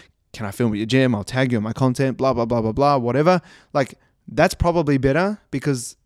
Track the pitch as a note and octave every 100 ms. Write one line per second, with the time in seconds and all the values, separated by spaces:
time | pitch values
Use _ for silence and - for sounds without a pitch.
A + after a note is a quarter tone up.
0 | - _ _ - G#2 G2+ A#2+ G#2 G#2+ C3
1 | C3 G#2+ G2+ C3 C3+ A#2 A2 - C3 B2
2 | C3+ A#2+ C3+ A#2+ A#2 A#2 A2 G#2+ C#3+ C#3
3 | A#2+ B2+ D#3+ F3+ - - _ D3 B2+ -
4 | _ _ - A2+ F3 - F3 E3+ D3 C#3
5 | C3+ D3 G3 G#3 _ C#3 D3+ B2+ A#2 -